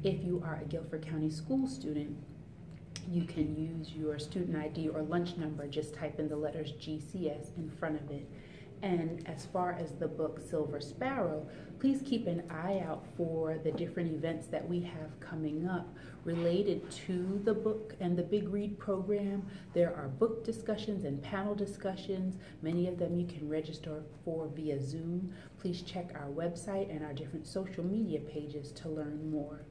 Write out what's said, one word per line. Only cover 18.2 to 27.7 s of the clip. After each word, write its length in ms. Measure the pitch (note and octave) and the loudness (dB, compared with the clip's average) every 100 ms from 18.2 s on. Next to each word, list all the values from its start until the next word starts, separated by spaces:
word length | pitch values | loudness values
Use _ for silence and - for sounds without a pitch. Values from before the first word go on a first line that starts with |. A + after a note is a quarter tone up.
Big 260 | E3+ G#3 F3 | 4 2 2
Read 280 | G3+ G#3 G3+ | 0 0 -2
program. 680 | - F#3+ F#3+ G3+ G3+ G3+ F#3+ - - | 0 0 4 2 2 0 -4 -8 -2
There 220 | F3 E3+ D#3 | 6 6 6
are 140 | C#3 | -4
book 340 | C3+ A3+ A3+ | 4 4 4
discussions 640 | - A3+ - G#3 - G3 D3+ | -2 -2 0 0 0 0 0
and 180 | C#3 | -2
panel 320 | - G3+ G3+ G3+ | 0 0 2 2
discussions. 800 | G3+ G3+ G3 F#3+ - F#3+ F#3 F#3 - - | 0 0 -2 -2 -2 0 2 0 -8 -4
Many 280 | D#3+ E3+ F3+ | 0 4 4
of 80 | F3 | 2
them 200 | E3+ E3+ | 2 2
you 80 | F3 | 0
can 220 | D#3 D3 | -2 0
register 560 | D#3 D#3 D#3 - D3+ D3+ - - | 0 0 -6 -4 -6 -6 -8 -4
for 240 | D#3+ D#3 | -2 -2
via 320 | C#3 D#3 C#3 | -2 0 0
Zoom. 500 | C3 D#3+ E3 F3 F#3 - - - | 0 -2 0 0 -2 -6 -12 -4
Please 240 | F#3 F3 | -2 -2
check 300 | - F#3+ F3 D3 | -2 -4 -4 -6
our 140 | C#3+ | -4
website 640 | C#3+ E3+ F3 - G3 - | 0 0 0 -2 0 0
and 120 | D#3 D3+ | -2 -4
our 80 | |
different 340 | C#3 D#3 D#3+ - | -4 -4 -6 -2
social 380 | F#3+ F#3+ | -2 -2